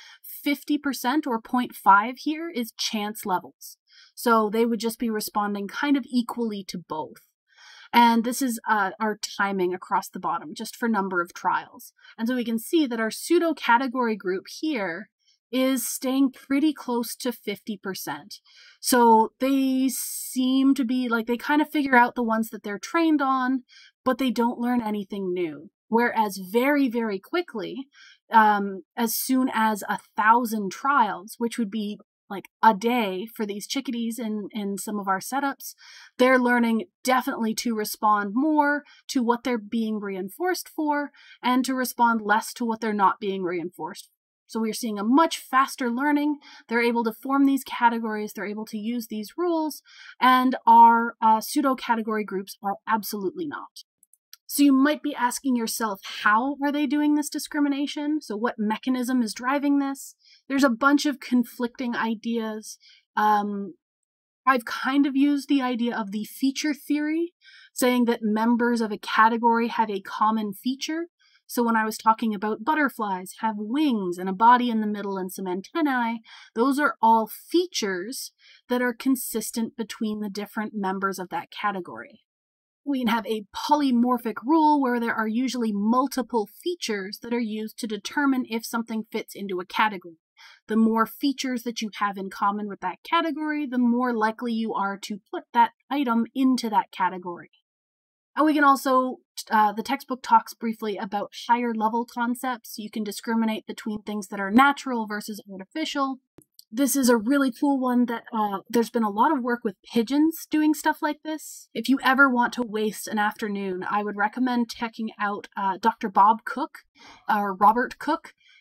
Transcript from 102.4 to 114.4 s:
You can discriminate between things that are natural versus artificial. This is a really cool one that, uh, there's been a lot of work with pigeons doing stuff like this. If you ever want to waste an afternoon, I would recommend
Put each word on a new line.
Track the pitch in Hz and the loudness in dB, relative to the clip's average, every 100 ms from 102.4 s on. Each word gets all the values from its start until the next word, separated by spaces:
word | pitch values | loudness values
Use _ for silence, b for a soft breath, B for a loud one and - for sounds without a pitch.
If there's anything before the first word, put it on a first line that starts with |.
| 262 226 - - | -6 -8 -10 -14
You | 214 | -10
can | 226 | -8
discriminate | 208 190 240 226 226 214 - | -8 -8 -2 0 0 -2 -8
between | 214 220 214 | -10 -8 -8
things | 214 208 196 | -6 -8 -8
that | 202 | -6
are | 196 | 2
natural | 220 285 285 269 240 208 | 4 4 2 -4 -6 -4
versus | 208 220 202 202 | -8 -10 -12 -14
artificial. | 190 190 311 311 294 269 254 _ - _ _ _ | -16 -12 -8 -4 -2 -4 -4 _ -20 _ _ _
This | 220 277 277 | -2 0 4
is | 247 | 4
a | 233 | 4
really | 208 285 269 | 2 2 0
cool | - 294 277 | 0 0 2
one | 254 247 240 | 2 2 0
that, | 233 - | -2 -6
uh, | 226 208 - - | -2 -2 -4 -2
there's | 233 226 | 0 0
been | 240 | 0
a | 214 | 0
lot | 202 254 285 | 4 4 2
of | |
work | 247 240 | -2 -2
with | 220 - | -4 -8
pigeons | - 233 226 285 320 320 - | -4 -2 2 2 2 0 -4
doing | 302 311 302 | 0 2 2
stuff | 311 302 | 0 0
like | 311 294 | -2 -4
this. | 311 311 - - - | -8 -10 -10 -20 -12
If | 233 233 | -4 0
you | 269 | 2
ever | 254 262 277 | 4 6 6
want | 240 214 | 6 0
to | 247 | -2
waste | 233 214 220 - - | -4 -2 -2 -4 -4
an | 214 | -2
afternoon, | 208 - 214 202 196 180 - | -2 -2 -6 -4 -4 -6 -4
I | 208 | -2
would | 208 202 | -2 -2
recommend | 214 247 | -2 0